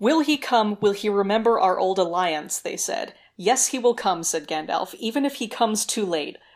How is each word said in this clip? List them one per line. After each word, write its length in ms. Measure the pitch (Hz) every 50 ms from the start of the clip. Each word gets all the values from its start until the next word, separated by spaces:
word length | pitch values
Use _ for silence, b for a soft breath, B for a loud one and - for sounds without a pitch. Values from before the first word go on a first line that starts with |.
"Will 180 | 202 233 311 330
he 180 | 294 285 302
come? 420 | 277 - - 254 226 214 214 208 202
Will 100 | 214 202
he 180 | 196 202 - 214
remember 520 | 202 202 196 190 208 226 220 233 233 -
our 180 | - 185 185 -
old 180 | 190 185 190
alliance?" 600 | 190 180 170 170 175 185 175 156 151 151 - - -
they 180 | - 175 -
said. 380 | 180 - - - - - - b b b b b
"Yes, 320 | - 175 196 254 247 - -
he 100 | - 262
will 160 | 226 247 233
come," 300 | - - 202 180 170 165
said 240 | - - 160 156 -
Gandalf, 460 | 160 156 156 - - - - - -
"even 300 | - - 220 226 285 277
if 120 | 277 269
he 100 | - 240
comes 400 | 208 - - 240 220 214 208 -
too 180 | - - 226 208
late. 320 | 185 175 156 147 - - - b b b